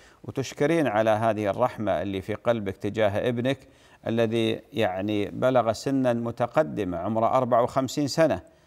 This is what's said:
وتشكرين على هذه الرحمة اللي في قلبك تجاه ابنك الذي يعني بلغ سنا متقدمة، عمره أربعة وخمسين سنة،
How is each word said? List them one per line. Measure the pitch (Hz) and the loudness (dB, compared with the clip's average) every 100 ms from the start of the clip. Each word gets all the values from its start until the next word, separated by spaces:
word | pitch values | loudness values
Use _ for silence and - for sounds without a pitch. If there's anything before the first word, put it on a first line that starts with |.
| - _ | -20 _
وتشكرين | - 139 123 - 143 165 139 | -10 -8 -6 -2 0 2 2
على | 104 110 | 2 2
هذه | 107 113 107 104 | 2 2 0 0
الرحمة | 101 123 - 104 82 | 0 0 0 -2 0
اللي | 98 95 | -2 -6
في | 95 | -6
قلبك | 104 - 117 101 - | -4 -2 -2 -2 -6
تجاه | 107 107 104 101 123 | -4 0 0 2 -2
ابنك | 120 120 135 - _ _ - - | 0 -2 -4 -8 _ _ -12 -4
الذي | 113 113 117 110 110 - | 0 2 2 0 -2 -4
يعني | - 104 92 104 104 98 | -2 -2 0 -2 -2 -2
بلغ | 113 127 131 113 | -2 2 2 2
سنا | 107 - 135 127 | 0 -2 0 0
متقدمة، | 117 117 113 120 - 156 120 92 85 | 0 -2 -4 -2 0 -2 -2 -4 -4
عمره | 95 110 113 127 | -2 0 2 2
أربعة | 123 120 | 4 4
وخمسين | 120 135 131 - 143 | 2 0 -2 -2 -2
سنة، | - 160 90 - _ | 2 2 0 -8 _